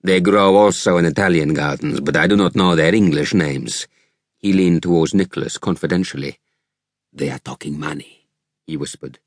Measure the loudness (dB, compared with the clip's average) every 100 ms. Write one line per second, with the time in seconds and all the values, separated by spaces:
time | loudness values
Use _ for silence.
0 | 2 2 4 4 6 6 4 2 0 2
1 | 2 0 2 2 2 -2 -2 -4 -6 -4
2 | -2 0 2 4 2 2 2 2 2 4
3 | 2 2 0 0 0 -4 -8 -10 -12 _
4 | _ _ _ _ 0 2 2 2 2 0
5 | 2 0 -2 -6 -8 -6 -6 -4 -2 -2
6 | -4 -8 -10 -12 _ _ _ _ _ _
7 | _ -10 -8 -8 -14 -12 -10 -8 -8 -10
8 | -14 _ _ _ _ _ -12 -10 -10 -12
9 | -18 -18